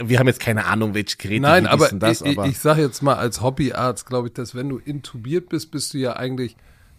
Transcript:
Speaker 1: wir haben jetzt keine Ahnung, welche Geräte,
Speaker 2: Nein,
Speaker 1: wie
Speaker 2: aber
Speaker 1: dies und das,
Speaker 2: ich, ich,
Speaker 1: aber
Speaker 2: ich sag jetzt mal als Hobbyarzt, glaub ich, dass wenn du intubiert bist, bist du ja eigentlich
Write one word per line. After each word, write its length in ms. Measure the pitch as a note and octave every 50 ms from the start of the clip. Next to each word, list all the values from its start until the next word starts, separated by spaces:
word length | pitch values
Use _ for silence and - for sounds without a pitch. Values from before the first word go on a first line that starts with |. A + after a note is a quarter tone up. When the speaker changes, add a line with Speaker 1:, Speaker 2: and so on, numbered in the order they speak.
| A#2
Speaker 1:
wir 160 | A2 B2 B2
haben 80 | B2+ C3
jetzt 120 | A#2 -
keine 260 | - B2 A2+ G#2+ G#2
Ahnung, 280 | F2 G2 A2 A2 G#2+ G2
welche 240 | G#2 G2+ - - -
Geräte, 240 | - G2 G2+ A2+
Speaker 2:
Nein, 220 | C3+ C#3+ D#3+ F#3 F3
Speaker 1:
wie 40 | -
Speaker 2:
aber 180 | B2 D3 D#3
Speaker 1:
dies 80 | C3+ G#2
und 100 | F#2+ G#2+
das, 180 | A2 A2+ -
Speaker 2:
ich, 60 | - C#3+
ich, 100 | C#3+ -
Speaker 1:
aber 80 | G2+
Speaker 2:
ich 140 | F#2+ C3 -
sag 180 | - D3 D#3 D#3
jetzt 240 | D#3 C#3 - -
mal 140 | C3+ C#3+ B2+
als 260 | - - A#2+ G#2+ -
Hobbyarzt, 640 | G#2+ B2+ C3 C3+ D3+ B2+ G#2+ - A#2+ B2+ A#2 - -
glaub 220 | - B2+ B2 A#2+ A#2+
ich, 60 | -
dass 200 | - B2 A2 -
wenn 160 | B2 B2+ C#3
du 80 | C3+ A#2
intubiert 720 | - C#3+ D3 D3 - - - B2 G#2+ A#2+ D#3 F3+ F3 -
bist, 220 | - D#3 D3+ -
bist 240 | - D3 C3 - -
du 20 | C#3+
ja 180 | C3 B2 -
eigentlich 420 | - B2 C3 C3 B2+ B2+ A2+ - _ _ - - _ _ _ -